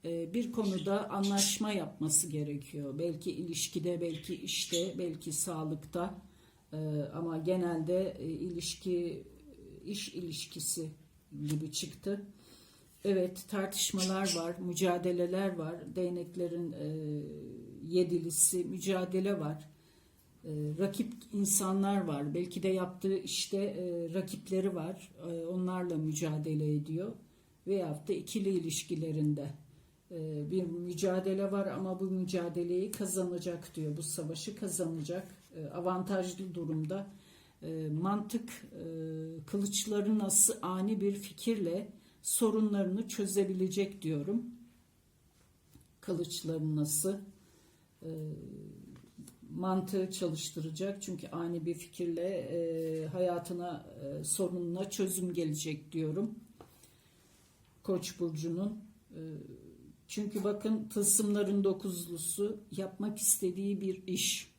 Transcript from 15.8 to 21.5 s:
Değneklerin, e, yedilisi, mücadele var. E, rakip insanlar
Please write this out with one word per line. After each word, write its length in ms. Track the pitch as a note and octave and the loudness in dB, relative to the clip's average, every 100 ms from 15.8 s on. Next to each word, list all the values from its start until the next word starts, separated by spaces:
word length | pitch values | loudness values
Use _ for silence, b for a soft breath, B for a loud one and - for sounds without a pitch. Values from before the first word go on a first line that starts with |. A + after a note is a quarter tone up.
| - F#3 | -6 0
Değneklerin, 760 | F3+ F3 E3+ F3+ F3 F3 E3+ | 0 0 -4 -2 -2 0 -2
e, 140 | - D3+ D#3 D3+ D3 D3+ D3+ C#3+ - - - D#3+ | -2 -4 -2 -2 -4 -4 -10 -10 -12 -14 -12 2
yedilisi, 760 | F3+ F3 E3+ E3 D#3+ - F#3 | 4 4 2 2 4 4 4
mücadele 760 | - F#3 F#3+ F#3 F3+ F#3 F#3+ F#3 | 0 -2 0 0 2 2 2 0
var. 280 | D3+ D#3 - b b b b b b - | 0 -4 -8 b b b b b b -14
E, 60 | D#3+ D3+ D3+ D#3 | -6 -2 -2 0
rakip 340 | G3 - - - - | 0 0 -4 -6 -4
insanlar 680 | G#3 G3 | 0 4